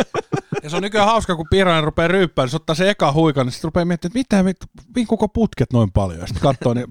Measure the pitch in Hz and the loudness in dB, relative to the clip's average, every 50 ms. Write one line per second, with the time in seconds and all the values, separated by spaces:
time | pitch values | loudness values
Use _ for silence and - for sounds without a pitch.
0 | - - - - - - - 381 - - - 403 - 147 170 175 190 208 208 208 | -4 -4 -4 -8 -6 -6 -8 -8 -6 -8 -8 -8 -8 -6 -6 -6 -6 -2 0 2
1 | 202 214 226 220 - - 175 156 160 - 190 190 190 180 165 160 151 156 - 170 | 2 2 2 0 0 -2 -4 -4 -2 0 2 2 4 4 2 2 0 -2 -2 0
2 | 165 170 185 196 180 151 - 151 131 123 151 160 - - 156 156 185 202 202 - | 0 2 2 2 0 0 0 -2 -2 -2 -2 -6 -4 -4 -2 0 0 0 2 2
3 | 175 147 139 160 165 156 139 143 123 127 - - - 160 - 180 170 175 175 165 | 0 2 2 4 2 2 2 0 -2 -2 -4 -6 -8 -4 -2 -2 0 0 -2 -4
4 | - 170 - 254 262 - 214 190 185 190 180 - - - _ - - _ - 247 | -4 -6 -4 -4 -2 0 2 2 2 2 -2 -4 -12 -20 _ -20 -20 _ -4 -4
5 | 226 - 233 - 214 202 - 233 220 - - - 120 - 123 120 110 92 - 107 | 0 0 0 0 0 -2 0 0 0 0 0 -2 -2 0 2 2 2 2 2 0
6 | 98 92 82 82 87 - - - - 143 131 - - 123 117 120 123 120 | 0 0 -4 -8 -10 -8 -6 0 2 0 0 2 0 -2 0 0 -4 -8